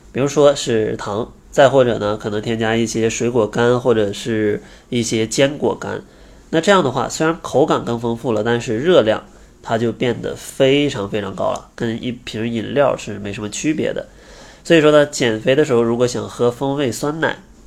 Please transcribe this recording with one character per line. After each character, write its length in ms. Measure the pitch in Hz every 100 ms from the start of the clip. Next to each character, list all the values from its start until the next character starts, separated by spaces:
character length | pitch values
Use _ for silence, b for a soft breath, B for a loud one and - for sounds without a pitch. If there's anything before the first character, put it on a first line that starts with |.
| b
比 80 | 117
如 80 | 139
说 280 | 151 143 139
是 400 | - 113 107 117
糖， 380 | 110 104 123 - -
再 180 | - 135
或 160 | 135
者 140 | 120 107
呢， 180 | 104 107
可 80 | 110
能 100 | 104
添 200 | 113 113
加 160 | 113 113
一 100 | 117
些 240 | 113 113
水 220 | 113 120
果 160 | 123 104
干 340 | - 120 123
或 140 | 127 110
者 180 | 101
是 480 | - - 110 107 104 B B -
一 120 | 123
些 240 | 110 113 110
坚 320 | - 139 -
果 160 | 113
干。 300 | 92 98 101 B B B B -
那 100 | 160
这 100 | 165
样 120 | 196
的 80 | 143
话， 180 | 139 -
虽 160 | - 160
然 100 | 170
口 240 | - 127 -
感 180 | 143
更 160 | 107 117
丰 160 | 117 117
富 160 | 135
了， 120 | 107
但 180 | 113 120
是 160 | 120 110
热 240 | 156 165
量 220 | 110 104 - b b -
它 120 | - 117
就 160 | 117
变 300 | 107 127 113
得 140 | 107 -
非 520 | - - 135 143 147
常 220 | 127 101
非 100 | 107
常 160 | 98 98
高 100 | 101
了， 260 | 98 -
跟 300 | - 117 113
一 80 | 123
瓶 360 | 117 - 110 117
饮 280 | 117 104 127
料 200 | 135 -
是 220 | - 101
没 160 | 101
什 80 | 101
么 80 | 104
区 240 | - 147
别 180 | 156 110
的。 140 | - - B B B B B
所 140 | - 170
以 40 |
说 100 | 151
呢， 120 | 151 143
减 340 | - 127 110
肥 140 | 120 135
的 100 | 151
时 80 |
候 80 | 120
如 160 | 117 117
果 80 | 123
想 240 | 113 107
喝 220 | - 120
风 240 | 120 139 139
味 160 | 131
酸 280 | 110 147 160
奶， 200 | 151 - - -